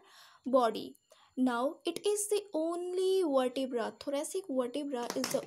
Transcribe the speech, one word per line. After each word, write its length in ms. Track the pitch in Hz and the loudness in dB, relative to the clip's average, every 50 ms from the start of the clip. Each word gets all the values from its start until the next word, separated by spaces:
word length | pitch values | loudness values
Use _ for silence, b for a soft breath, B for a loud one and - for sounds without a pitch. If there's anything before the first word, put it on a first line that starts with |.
| B B B B B B B B B | B B B B B B B B B
body. 520 | 269 240 269 247 226 214 - - - 262 - _ b b b b b b - | 2 4 4 4 4 2 -2 -8 -12 -14 -20 _ b b b b b b 2
Now, 420 | 254 254 240 233 247 285 339 - _ | 2 2 2 2 0 0 -2 -2 _
it 140 | 339 339 - - 403 | -4 -4 0 0 0
is 220 | 415 415 - - | 0 0 0 0
the 140 | 415 392 403 392 - | 0 -2 -2 -2 -4
only 680 | 311 320 330 339 349 349 359 359 370 381 381 381 381 370 311 | -2 -2 -2 -2 -4 -4 -4 -2 0 2 4 4 4 4 4
vertebra, 600 | 277 269 254 254 254 277 269 254 262 240 214 208 214 - | 4 2 2 2 0 -2 -4 -2 -2 -2 -2 -4 -6 -8
thoracic 440 | - 294 277 277 311 320 - 381 381 - | -6 -4 -4 -4 -4 -4 -6 -6 -6 -2
vertebra 560 | 277 254 247 240 262 285 302 285 285 240 240 226 - 262 | -2 -2 -2 -2 -4 -6 -6 -4 -4 -6 -6 -4 -4 -4
is 160 | 254 - - | -4 -2 -2
the 80 | 262 - | -2 -2